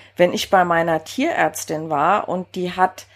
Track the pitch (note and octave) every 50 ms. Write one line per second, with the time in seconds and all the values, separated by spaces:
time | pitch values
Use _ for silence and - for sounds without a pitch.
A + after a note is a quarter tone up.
0 | - - _ - F3+ F3+ - G#3 - - - F#3+ F3+ F3 E3+ E3 E3 E3+ D#3+ D#3
1 | - - - - C4+ E4+ - - D#3+ D#3 - - - - E3 D#3 D#3+ D#3+ D#3 C#3
2 | D3 E3+ G3+ G#3+ - - E3+ F#3 F3+ - - F#3 F3+ F3+ F3+ F#3 F#3 F#3 - -
3 | - _ -